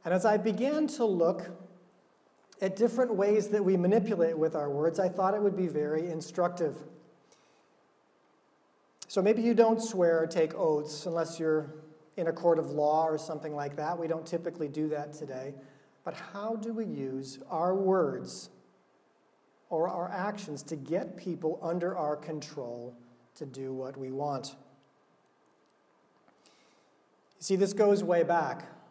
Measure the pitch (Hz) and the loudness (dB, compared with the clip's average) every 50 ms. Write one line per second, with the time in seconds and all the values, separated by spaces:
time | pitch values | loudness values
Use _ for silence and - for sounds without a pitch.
0 | _ 165 180 185 185 226 214 208 - 226 196 180 240 277 302 302 311 277 - - | _ 2 0 2 4 4 4 4 2 0 0 0 0 0 2 2 0 0 0 0
1 | 240 220 190 175 165 165 - - - - - - - - - - - _ _ _ | 0 2 4 4 4 4 2 0 -4 -10 -12 -14 -16 -20 -20 -20 -20 _ _ _
2 | _ _ _ _ _ _ _ _ _ _ - - - 190 - - 226 233 226 240 | _ _ _ _ _ _ _ _ _ _ -8 -4 -4 -4 0 2 2 2 4 2
3 | 254 240 226 185 196 202 208 214 202 208 202 208 202 185 190 180 175 180 202 233 | 0 2 2 2 4 4 4 4 2 2 0 2 4 4 4 4 4 4 4 4
4 | 190 226 214 170 170 165 165 156 156 160 - 160 147 143 139 143 151 165 165 - | 4 2 2 2 2 2 2 2 0 0 0 0 -2 -2 0 2 2 2 2 2
5 | 190 180 180 185 190 190 196 214 208 202 180 160 185 170 143 151 147 147 151 156 | 0 0 2 2 2 2 2 4 2 2 2 2 -2 0 0 0 0 0 0 0
6 | 165 175 165 160 151 - - - 175 175 175 - 175 151 131 - - - - - | -2 -2 -4 -6 -6 -6 -2 0 0 0 2 0 -2 -2 -2 -4 -12 -16 -18 -20
7 | - - - _ _ _ - _ _ _ _ _ _ _ _ _ _ _ _ _ | -20 -20 -20 _ _ _ -20 _ _ _ _ _ _ _ _ _ _ _ _ _
8 | _ _ _ _ _ _ _ _ _ _ _ _ _ _ _ _ _ _ _ _ | _ _ _ _ _ _ _ _ _ _ _ _ _ _ _ _ _ _ _ _
9 | - - - 196 185 202 233 226 226 233 233 196 226 226 226 220 - - - 185 | -16 -4 -2 2 4 4 4 4 4 2 6 6 6 6 6 2 0 -4 0 4
10 | 175 170 165 165 165 165 - 180 160 156 - - 190 160 156 147 147 147 - - | 4 4 4 4 2 0 2 2 2 2 2 0 0 2 2 0 -2 -4 -10 -8
11 | - 185 170 170 165 165 - - 165 160 156 156 147 139 - - - - - - | -6 -4 -2 -2 -2 -2 -4 -4 0 2 2 2 0 -4 -12 -16 -18 -20 -20 -20
12 | - _ _ - 175 165 165 - - 175 165 160 151 135 143 151 147 147 151 156 | -20 _ _ -4 -2 -2 -2 2 4 4 4 4 2 -2 0 0 2 4 4 4
13 | 160 160 156 151 - - 160 151 139 156 151 147 143 143 143 147 151 156 175 170 | 4 2 0 -2 -4 -6 -8 -6 -6 -8 -6 -6 -6 -6 -6 -4 -4 -4 -4 -4
14 | 165 156 165 160 156 - 175 170 170 170 - - 156 143 143 151 151 156 151 147 | -2 -2 -2 -4 -4 -4 -6 -4 -4 -4 -4 -4 -6 -4 -2 -2 -2 -2 -2 -4
15 | 147 147 147 - 156 139 131 127 131 139 139 - - - - - _ _ _ _ | -6 -8 -10 -12 -10 -10 -8 -8 -8 -10 -12 -14 -18 -20 -20 -20 _ _ _ _
16 | _ 175 165 - - - - 202 208 220 233 220 208 233 226 220 226 190 151 143 | _ -10 -10 -10 -12 -12 -12 -8 -6 -4 -4 -4 -4 -6 -4 -4 -4 -4 -4 -6
17 | 135 135 131 135 135 135 - - - - - 160 170 180 185 196 196 185 190 190 | -6 -6 -6 -6 -8 -8 -12 -14 -10 -6 -2 0 2 2 2 2 4 4 4 4
18 | 165 143 127 123 123 - - - - - - - _ _ _ _ _ _ _ _ | 4 2 0 -4 -8 -8 -10 -12 -12 -14 -18 -20 _ _ _ _ _ _ _ _
19 | _ _ _ _ _ _ _ _ _ _ _ _ _ _ 180 160 165 185 196 185 | _ _ _ _ _ _ _ _ _ _ _ _ _ _ 0 0 0 0 0 -4
20 | 170 185 - 185 185 208 208 208 - - 151 139 - - 165 147 131 135 160 185 | -4 -4 -4 -4 -4 -4 -4 -6 -8 -10 -10 -10 -8 -8 -8 -8 -4 -2 -2 -2
21 | 240 - - - - 190 170 - 165 156 170 - - 170 170 180 170 180 185 185 | -2 -4 -10 -10 -8 -6 -6 -2 -2 -4 -4 -2 -4 -4 -2 -2 -2 -2 -2 -2
22 | 156 147 151 147 - 165 156 151 139 - - - 127 120 120 120 120 123 120 - | -2 -2 -2 -4 -4 -8 -8 -8 -8 -10 -10 -10 -8 -8 -8 -10 -10 -12 -14 -16
23 | - - - _ _ _ _ - 156 135 127 135 135 131 131 131 131 131 131 139 | -20 -20 -20 _ _ _ _ -14 -12 -12 -10 -10 -8 -8 -6 -6 -6 -8 -8 -8
24 | 135 131 131 135 143 147 143 131 117 - - - - - _ _ _ _ _ _ | -8 -6 -4 -4 -2 -2 -2 -4 -6 -8 -12 -14 -20 -20 _ _ _ _ _ _
25 | _ _ _ _ _ _ _ _ _ _ _ _ _ _ _ _ _ _ _ _ | _ _ _ _ _ _ _ _ _ _ _ _ _ _ _ _ _ _ _ _
26 | _ _ _ _ _ _ _ _ _ - _ _ _ _ _ _ _ _ _ _ | _ _ _ _ _ _ _ _ _ -20 _ _ _ _ _ _ _ _ _ _
27 | _ _ _ _ _ _ _ _ - - 196 185 196 190 - - 214 202 202 180 | _ _ _ _ _ _ _ _ -4 -2 2 2 2 2 4 4 6 6 6 4
28 | 170 165 180 170 165 165 170 170 156 135 123 - - - - - - - | 4 2 4 4 4 4 4 2 2 0 -4 -8 -10 -16 -18 -20 -20 -20